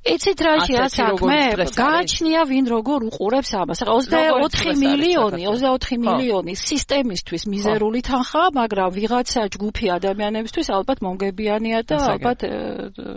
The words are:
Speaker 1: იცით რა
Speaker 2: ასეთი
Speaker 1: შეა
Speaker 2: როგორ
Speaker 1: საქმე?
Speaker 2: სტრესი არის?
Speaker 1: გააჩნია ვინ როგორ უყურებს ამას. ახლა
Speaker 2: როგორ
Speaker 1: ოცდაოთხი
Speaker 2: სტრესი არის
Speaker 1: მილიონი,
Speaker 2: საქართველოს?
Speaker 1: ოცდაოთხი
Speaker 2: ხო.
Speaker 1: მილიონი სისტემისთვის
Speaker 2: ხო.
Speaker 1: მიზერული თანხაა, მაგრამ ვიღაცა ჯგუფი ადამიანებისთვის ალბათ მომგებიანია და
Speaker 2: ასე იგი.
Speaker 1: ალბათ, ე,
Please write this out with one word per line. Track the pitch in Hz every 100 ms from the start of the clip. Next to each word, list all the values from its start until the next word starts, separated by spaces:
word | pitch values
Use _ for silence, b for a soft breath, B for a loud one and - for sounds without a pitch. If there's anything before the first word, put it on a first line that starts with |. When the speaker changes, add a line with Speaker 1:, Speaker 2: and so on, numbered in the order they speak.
Speaker 1:
იცით | - 330 - 392
რა | 330
Speaker 2:
ასეთი | 311 277
Speaker 1:
შეა | 247 262 - 233
Speaker 2:
როგორ | 196
Speaker 1:
საქმე? | 180 294
Speaker 2:
სტრესი | 269 208
არის? | 175 -
Speaker 1:
გააჩნია | 262 320 349 - 320 320
ვინ | 311 262 262
როგორ | 233 220 294
უყურებს | 220 - 196 262 269
ამას. | 202 175 -
ახლა | 220
Speaker 2:
როგორ | 226
Speaker 1:
ოცდაოთხი | 269 330 320 269 294 -
Speaker 2:
სტრესი | 330
არის | 294
Speaker 1:
მილიონი, | 269 277 330 349 220 180
Speaker 2:
საქართველოს? | 185
Speaker 1:
ოცდაოთხი | 226 262 262 -
Speaker 2:
ხო. | 240
Speaker 1:
მილიონი | 233 233 254 196 170
სისტემისთვის | 185 - 294 - 285 254 180 - 170
Speaker 2:
ხო. | 220
Speaker 1:
მიზერული | 196 202 214 214 226
თანხაა, | 247 254 254 302 359
მაგრამ | 277 226 202 185
ვიღაცა | 185 214 240 - -
ჯგუფი | 208 190 202 - 214
ადამიანებისთვის | 175 190 196 208 220 220 - 320
ალბათ | 196 190 269
მომგებიანია | 190 190 196 190 214 208 220 226
და | 226
Speaker 2:
ასე | 302
იგი. | 269
Speaker 1:
ალბათ, | 202 240 -
ე, | - - - - 202 202 -